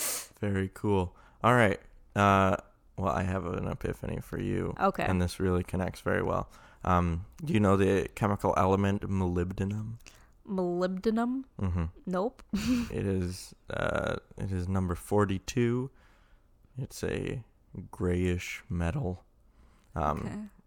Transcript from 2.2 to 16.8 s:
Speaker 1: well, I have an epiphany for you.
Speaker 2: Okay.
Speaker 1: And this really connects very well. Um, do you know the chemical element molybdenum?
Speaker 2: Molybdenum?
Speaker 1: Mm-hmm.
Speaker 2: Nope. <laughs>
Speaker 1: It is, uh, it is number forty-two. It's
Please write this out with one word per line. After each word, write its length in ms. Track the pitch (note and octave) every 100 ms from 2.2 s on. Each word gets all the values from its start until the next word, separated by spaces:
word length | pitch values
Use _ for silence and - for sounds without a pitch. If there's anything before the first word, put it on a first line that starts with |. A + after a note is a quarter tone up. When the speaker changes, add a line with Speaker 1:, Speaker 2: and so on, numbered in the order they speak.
| G2+ G2 F#2+ F2+ - _ _ -
Speaker 1:
well, 160 | F#2+
I 100 | -
have 240 | F#2 F#2+ E2+
an 200 | F#2+ F#2+
epiphany 540 | - - - - -
for 180 | - -
you. 340 | G2 F#2+ F2+ -
Speaker 2:
Okay. 240 | G3 -
Speaker 1:
And 160 | - F#2
this 200 | F2+ -
really 220 | F#2 F2+
connects 360 | F2+ F#2 F2+ -
very 220 | - F#2+
well. 260 | F#2 F2+ F#2+ - - -
Um, 400 | F2 F2+ F2 E2 F#2+ -
do 80 | D#3
you 80 | A2
know 160 | G2 G2
the 320 | F#2+ F#2+ -
chemical 400 | - G2+ G2+ G2 -
element 460 | F#2 F#2+ G2 G2+
molybdenum? 920 | G2 G2 F2+ F2 F2+ F#2+ G2 G#2 A2 A2+ - - - _ -
Speaker 2:
Molybdenum? 960 | F#3+ F3+ F3 F3+ F#3 A3+ A3 A#3+ C4 C4 -
Speaker 1:
Mm-hmm. 240 | F#2+ F2 E2 - -
Speaker 2:
Nope. 360 | F3+ A3+ - -
<laughs> 40 | G3 A3 B3 A#3
Speaker 1:
It 140 | - G2+
is, 480 | F#2+ F2+ F#2 - - -
uh, 460 | - - - - - - -
it 160 | F#2+
is 160 | F#2+ F2+
number 260 | F#2+ F#2
forty-two. 960 | F2 - G#2 G2+ F#2+ - B2 A#2+ B2 C3+ _ - _ _ - _ _ _
It's 240 | B2+